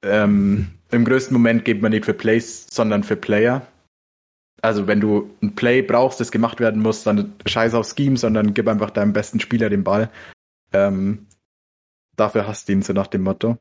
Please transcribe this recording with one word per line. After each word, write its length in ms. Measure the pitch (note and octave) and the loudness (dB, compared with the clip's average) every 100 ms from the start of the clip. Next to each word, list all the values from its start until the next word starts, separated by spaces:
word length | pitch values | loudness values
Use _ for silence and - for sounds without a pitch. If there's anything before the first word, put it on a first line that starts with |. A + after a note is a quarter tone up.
ähm, 680 | G2 G#2 G#2 G2+ G2 G2+ - - _ | 0 2 4 4 2 0 -2 -10 _
„Im 140 | A#2+ | 0
größten 280 | A#2 C3 C3 | 2 2 2
Moment 320 | B2+ A#2 A#2 | 2 4 2
geht 180 | G#2+ G#2 | 0 0
man 80 | A2 | 2
nicht 120 | A2 | 0
für 100 | G#2+ | 0
Plays, 520 | G#2 A2+ A2+ A#2 - - | -2 2 0 0 -16 -10
sondern 320 | - A2 G#2 | -2 0 0
für 120 | G2+ G#2 | -2 -4
Player.“ 500 | - G#2 A#2 C3 - _ _ _ _ _ _ _ _ _ | 0 2 2 0 -6 _ _ _ _ _ _ _ _ _
Also 240 | A2+ G#2 G2 | -2 0 0
wenn 140 | G#2 | 0
du 300 | G#2+ G#2 G2+ - | 0 0 -2 -6
ein 120 | G#2 - | -6 -2
Play 260 | A#2+ B2+ | 0 2
brauchst, 380 | B2+ B2 C3 C3 | 2 2 2 -2
das 100 | A#2 | -4
gemacht 280 | A2+ A#2 - | 0 -2 0
werden 200 | A#2 G#2+ | -2 0
muss, 220 | A2 G#2+ | 0 0
dann 320 | - G#2 G2+ - | 0 0 -2 -8
scheiß 300 | - A#2 A2+ | -4 0 2
auf 180 | A#2 G#2+ | 0 -2
Scheme, 220 | - C#3 B2+ | -2 0 2
sondern 380 | A#2 G#2+ G#2 | 0 2 0
gib 120 | G#2 A2 | 0 0
einfach 220 | G#2+ G#2 | -2 -2
deinem 220 | - G#2 | -2 0
besten 280 | G#2 G#2 A2 | 0 -2 -6
Spieler 280 | - A#2+ A2 | -2 -2 0
den 160 | G2+ | 0
Ball. 260 | F#2 G2+ A2+ - - - _ _ _ | 0 0 -2 -6 -20 -20 _ _ _
Ähm, 540 | G2 G2 G2 G2 G#2+ - _ _ _ _ _ _ _ _ - | 0 2 0 -2 -4 -10 _ _ _ _ _ _ _ _ -2
dafür 300 | G#2+ A2 G2+ | 0 0 -4
hasst 220 | G2+ - | -8 -2
ihn, 100 | G2 | -2
so 100 | F#2+ | 0
nach 160 | G2 F#2+ | -2 -2
dem 140 | G2+ | -2
Motto. 360 | F#2+ F#2+ A2+ A#2 | -2 -2 -2 -4